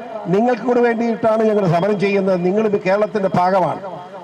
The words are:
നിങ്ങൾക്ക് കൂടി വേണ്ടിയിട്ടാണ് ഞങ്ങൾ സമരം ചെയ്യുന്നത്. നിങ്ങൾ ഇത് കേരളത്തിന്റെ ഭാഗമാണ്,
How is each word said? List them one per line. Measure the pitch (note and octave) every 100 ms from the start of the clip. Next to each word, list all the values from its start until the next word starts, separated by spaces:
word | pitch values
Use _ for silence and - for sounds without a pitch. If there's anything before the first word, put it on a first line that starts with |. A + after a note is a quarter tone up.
| - - F3
നിങ്ങൾക്ക് | G3 B3 A#3+ B3
കൂടി | A#3+ A#3+
വേണ്ടിയിട്ടാണ് | A3+ A#3 A3 A3+ A3 A3
ഞങ്ങൾ | G#3 F#3
സമരം | E3+ G3 G3+
ചെയ്യുന്നത്. | G3+ G3 F#3+ F3+ F3+
നിങ്ങൾ | G#3 G#3+
ഇത് | G3+ F#3
കേരളത്തിന്റെ | G3+ G#3+ G#3+ F#3+ F3+
ഭാഗമാണ്, | F3+ G3 D#3 - - E3 - -